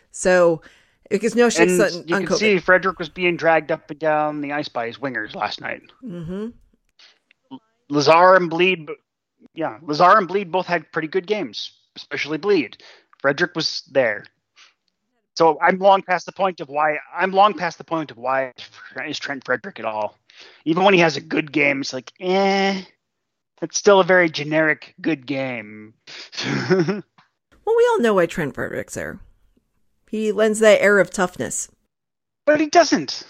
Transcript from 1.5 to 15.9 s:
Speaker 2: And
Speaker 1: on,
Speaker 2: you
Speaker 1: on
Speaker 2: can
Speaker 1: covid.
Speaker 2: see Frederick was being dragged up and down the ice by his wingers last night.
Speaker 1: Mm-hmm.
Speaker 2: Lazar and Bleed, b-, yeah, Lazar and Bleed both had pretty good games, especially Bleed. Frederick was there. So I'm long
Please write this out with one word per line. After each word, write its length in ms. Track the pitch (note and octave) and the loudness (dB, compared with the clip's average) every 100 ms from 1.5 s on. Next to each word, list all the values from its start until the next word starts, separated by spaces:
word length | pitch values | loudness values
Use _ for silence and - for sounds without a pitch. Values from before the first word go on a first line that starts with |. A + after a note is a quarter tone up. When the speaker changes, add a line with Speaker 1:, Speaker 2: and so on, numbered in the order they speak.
| - | 4
Speaker 2:
And 420 | F3+ F3+ F#3 F3 | 2 4 2 -2
Speaker 1:
on, 60 | D#3+ | -4
Speaker 2:
you 80 | G3 | -4
Speaker 1:
on 100 | F#3+ | -2
Speaker 2:
can 100 | - | 0
Speaker 1:
covid. 40 | |
Speaker 2:
see 180 | G#3+ F#3 | 2 0
Frederick 400 | - F#3 F#3+ F3 | 4 2 2 -6
was 120 | D#3 | -12
being 280 | - F3+ D#3+ | -2 -2 0
dragged 340 | D#3+ D#3+ D#3 | 2 0 0
up 200 | D#3 - | -8 -8
and 80 | D3+ | -6
down 420 | D#3 D3+ D3+ D3+ | -2 0 -2 -4
the 120 | C#3+ | -8
ice 160 | D3 D3 | -6 -6
by 180 | C3+ A#2 | -8 -8
his 100 | A2 | -8
wingers 380 | C#3 A#2 G#2+ G3 | -8 -8 -10 -8
last 260 | G#2 - | -8 -8
night. 220 | - - _ _ | -12 -12 _ _
Speaker 1:
Mm-hmm. 440 | B3+ F3 D#3+ F#3+ A3+ - _ _ _ _ - _ _ _ _ C3 _ _ - | -16 -14 -12 -10 -12 -16 _ _ _ _ -20 _ _ _ _ -20 _ _ -4
Speaker 2:
Lazar 460 | C#3+ C#3+ E3 F#3 F#3 | 0 4 6 8 6
and 140 | E3+ | 4
Bleed, 380 | E3 F#3 F3+ D3+ | 0 0 0 -8
b-, 80 | D3+ _ _ _ _ _ | -18 _ _ _ _ _
yeah, 240 | - D3 A2 | -8 -8 -8
Lazar 340 | D3 D3+ F3+ G#3+ | -8 2 6 6
and 100 | E3+ | 2
Bleed 240 | G3 F3+ | -4 -4
both 140 | F#3 F3 | -6 -2
had 260 | F3 - | -4 -4
pretty 160 | D#3+ D#3+ | -8 -4
good 200 | F#3+ F3 | -6 -4
games, 440 | G#3 B2 - - _ _ - | -6 -6 -10 -16 _ _ -20
especially 440 | - C#3 C#3+ D3+ | -12 -10 -6 -6
Bleed. 420 | G3+ F#3 G#2+ - - - _ _ | 0 0 0 -10 -20 -20 _ _
Frederick 300 | C#3 C#3 F3 E3 | -2 -2 -4 -4
was 280 | D3+ - - | -6 -8 -4
there. 340 | C3+ A#2 G#2 - _ _ _ - _ _ _ _ _ _ - | -2 0 -2 -12 _ _ _ -20 _ _ _ _ _ _ 2
So 240 | E3 D3+ | 2 4
I'm 160 | F3 F#3 | 0 2
long 240 | G3 | 4